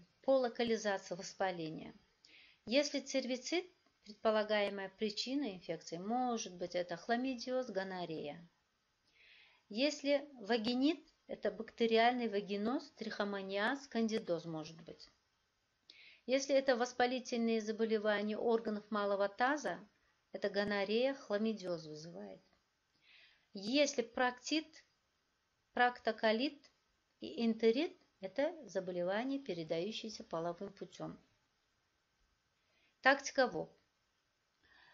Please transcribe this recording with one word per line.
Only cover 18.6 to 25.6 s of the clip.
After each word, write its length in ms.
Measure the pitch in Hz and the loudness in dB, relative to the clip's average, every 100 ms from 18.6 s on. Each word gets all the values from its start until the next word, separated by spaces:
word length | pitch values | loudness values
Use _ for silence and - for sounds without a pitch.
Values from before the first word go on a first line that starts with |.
| 226 208 - | 0 -4 -2
малого 380 | 214 202 196 202 | 0 2 2 2
таза, 520 | 202 254 294 226 170 - _ _ _ _ | 2 2 2 -2 -6 -8 _ _ _ _
это 180 | 196 202 | -4 -2
гонорея, 640 | 196 202 202 196 220 262 | 0 0 0 2 2 2
хламидиоз 720 | 269 - 208 220 208 180 170 156 | -2 -2 0 0 -2 -4 -6 -6
вызывает. 540 | 151 165 175 202 185 _ _ _ _ _ _ _ - - _ _ | -14 -14 -14 -14 -16 _ _ _ _ _ _ _ -20 -20 _ _
Если 480 | 202 202 277 285 269 | -10 0 4 4 2
проктит, 840 | 226 - 247 247 - 311 311 - - _ _ _ _ _ _ _ | -2 0 0 0 -2 -2 -2 -10 -20 _ _ _ _ _ _ _